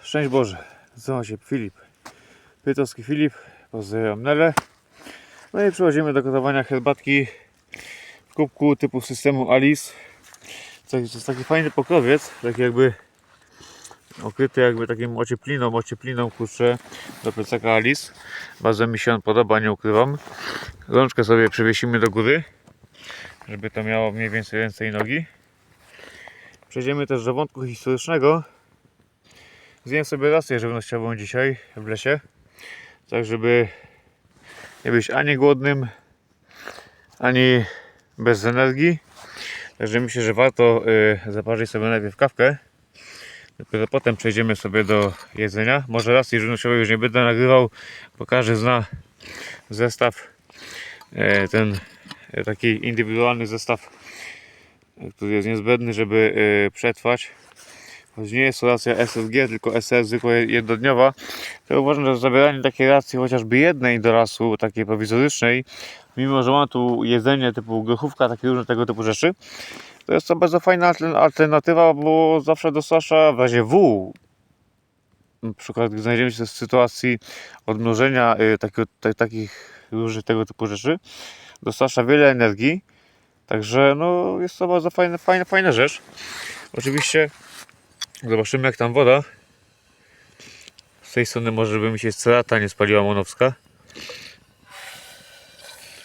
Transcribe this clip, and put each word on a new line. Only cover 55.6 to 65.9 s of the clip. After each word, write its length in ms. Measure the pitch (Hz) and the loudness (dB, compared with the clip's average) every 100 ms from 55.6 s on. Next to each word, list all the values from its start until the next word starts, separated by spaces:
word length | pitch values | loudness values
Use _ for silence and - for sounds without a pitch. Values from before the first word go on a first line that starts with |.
| 107 120 117 | 0 0 0
żeby, 420 | 107 104 110 107 107 104 104 101 | -4 0 2 2 2 2 2 0
e, 40 | |
przetrwać. 600 | - 120 - 113 123 - - - - - - - - _ - | 0 -4 -2 -2 -2 -4 -16 -20 -20 -20 -20 -20 -20 _ -14
Choć 160 | 107 | -6
nie 80 | 120 | 0
jest 180 | 135 - | 0 0
to 80 | 123 | 0
racja 260 | 120 - | 0 0
S 240 | 104 120 117 | 0 -2 -2
S 120 | 110 | -2
G, 180 | 127 127 | 0 0
tylko 280 | 110 117 113 | -2 -4 -4
S 160 | - | 0
S, 160 | 123 107 | 0 0
zwykła 260 | 117 120 | -2 2
jednodniowa, 800 | 117 113 117 113 113 135 123 135 - - - - - - | 2 2 0 -2 -2 2 4 4 2 -10 -14 -14 -16 -2
to 140 | 139 | 0
uważam, 240 | 135 147 135 | 2 2 0
że 120 | 123 | 2
zabieranie 440 | 127 127 147 135 | 2 6 4 4
takiej 280 | 131 - 135 | -2 2 4
racji 300 | 135 - 127 | 4 2 -2
chociażby 380 | 127 127 113 123 | -2 -2 0 2
jednej 420 | 165 143 123 117 | 2 2 0 2
do 140 | 113 | 4
lasu, 440 | 113 110 - 113 107 | 4 2 0 -2 0
takiej 280 | 110 110 104 | -2 -4 -4
prowizorycznej, 800 | 107 107 117 143 - 117 123 - - - | -4 -2 0 0 2 0 0 -4 -14 -18